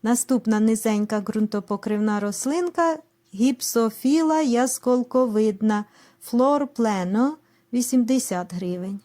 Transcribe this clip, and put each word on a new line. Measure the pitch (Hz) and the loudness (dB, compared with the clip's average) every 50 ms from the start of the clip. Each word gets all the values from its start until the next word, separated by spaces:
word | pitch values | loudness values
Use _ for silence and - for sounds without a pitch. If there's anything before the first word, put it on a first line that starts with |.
| - | 0
Наступна | 220 240 240 - - 262 240 - 220 220 214 | 0 0 0 0 0 -2 0 0 0 0 2
низенька | 220 220 220 214 - 220 214 208 208 208 220 208 | 2 2 2 2 0 -2 0 0 -2 -2 -4 -4
ґрунтопокривна | 196 208 214 220 214 208 - 208 180 - 208 202 - 214 214 208 214 214 208 208 | -4 -4 -2 -2 -2 -2 -2 -6 -4 -4 -8 -6 -4 -4 -2 0 0 0 -2 -2
рослинка — | 202 208 202 - - 262 294 349 349 349 339 - 339 330 320 311 - _ _ _ _ _ - | -4 -4 -6 -4 -4 -2 -2 -2 -2 -2 -2 0 0 0 0 -4 -8 _ _ _ _ _ -4
гіпсофіла | 190 226 262 269 - - - - 233 226 220 214 - - 254 285 320 320 311 311 311 | 0 0 0 0 0 -4 -2 0 0 0 0 -2 -2 0 2 2 4 4 2 2 2
ясколковидна, | 311 269 233 233 247 262 - - - 247 247 254 247 247 - 254 254 240 208 214 220 220 208 202 214 214 214 208 208 - _ - - - _ _ - - | 2 2 2 2 2 0 -2 -4 0 0 0 0 0 0 0 0 2 2 2 2 2 0 0 0 0 2 2 0 -2 -6 _ -20 -20 -20 _ _ -12 -2
Flor | - 240 254 269 285 285 285 277 - | 0 2 4 4 4 2 0 -4 -2
Pleno, | - 233 220 208 190 180 180 190 214 247 277 311 - _ _ _ _ _ _ - | -2 0 0 0 0 -2 0 0 2 2 0 -2 -4 _ _ _ _ _ _ -4
вісімдесят | 247 240 247 - 254 240 220 262 262 240 - 190 180 180 175 175 | -2 -2 2 2 2 2 4 2 0 0 -2 -4 -6 -6 -6 -8
гривень. | 180 185 180 180 180 180 190 202 202 _ | -6 -6 -4 -6 -6 -6 -8 -10 -10 _